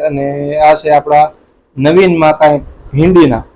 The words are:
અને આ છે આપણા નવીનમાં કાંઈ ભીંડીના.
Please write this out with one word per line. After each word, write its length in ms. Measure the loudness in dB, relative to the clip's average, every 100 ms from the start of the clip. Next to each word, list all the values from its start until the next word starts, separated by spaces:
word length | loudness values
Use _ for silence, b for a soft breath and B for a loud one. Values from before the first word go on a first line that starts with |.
| -6
અને 200 | -6 -8 -8 -8 0
આ 180 | 0
છે 140 | 0 0
આપણા 340 | -2 2 0 0 -4 _ _ _ -4
નવીનમાં 600 | 0 2 2 0 0 2
કાંઈ 260 | 0 0 -6 -20 -8
ભીંડીના. 520 | -2 2 2 2 0 -8